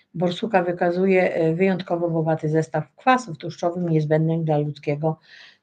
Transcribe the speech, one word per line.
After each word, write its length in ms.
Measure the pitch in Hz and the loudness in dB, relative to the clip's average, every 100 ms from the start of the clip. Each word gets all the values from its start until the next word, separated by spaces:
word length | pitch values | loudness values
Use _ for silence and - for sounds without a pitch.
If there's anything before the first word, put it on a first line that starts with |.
| _ | _
borsuka 500 | 165 180 175 208 185 | -2 -2 -2 0 0
wykazuje, 840 | 175 175 175 180 190 185 180 - 160 | 0 0 0 2 2 4 2 0 0
y, 60 | 165 | 2
wyjątkowo 540 | 190 185 185 175 170 | 0 0 -4 -4 -2
bogaty 400 | 165 160 156 151 | 0 0 -2 0
zestaw 460 | 160 156 156 - _ | -2 -2 -6 -8 _
kwasów 420 | 254 254 233 156 | 2 2 0 -10
tłuszczowych 460 | 170 - 175 175 | -10 -4 -4 -2
niezbędnych 600 | 175 156 151 156 160 165 | 0 0 2 2 2 0
dla 140 | 160 147 | 0 0
ludzkiego, 600 | 147 143 151 147 156 156 _ - - _ | 0 -4 -6 -2 -2 -4 _ -20 -20 _